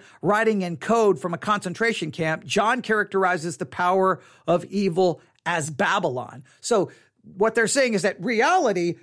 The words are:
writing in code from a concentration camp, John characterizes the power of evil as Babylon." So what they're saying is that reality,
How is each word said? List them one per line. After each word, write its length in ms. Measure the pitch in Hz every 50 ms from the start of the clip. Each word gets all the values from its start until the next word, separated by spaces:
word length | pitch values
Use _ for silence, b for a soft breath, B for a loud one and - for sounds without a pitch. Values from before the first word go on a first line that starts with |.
| B B B B
writing 400 | B 165 208 208 226 220 220 202
in 160 | 185 175 170 135
code 420 | - - 226 233 220 208 185 -
from 140 | - 180 175
a 60 | -
concentration 720 | - 208 214 208 - 185 175 - 220 233 220 - 180 156
camp, 340 | - - 165 160 160 - -
John 380 | 143 - 196 202 214 247 254 -
characterizes 760 | - 220 214 202 202 - 196 190 180 180 175 147 175 - -
the 80 | -
power 560 | 131 - - 180 180 185 190 190 185 180 - B B B B B
of 180 | - 170 175 175
evil 560 | - - 202 202 190 165 170 190 180 160 b b b b b b
as 280 | 160 175 170 143 160
Babylon." 720 | 151 127 196 165 180 208 180 156 127 127 123 - - 123 135 b b b
So 320 | b - 233 208 170 127 B B B B B _ _
what 320 | - 151 185 202 226 220
they're 100 | 233 226
saying 300 | 196 - 269 269 247 220
is 80 | 196 160
that 200 | 202 180 - 170
reality, 760 | 240 240 214 240 302 349 381 330 233 196 185 170 175 156 B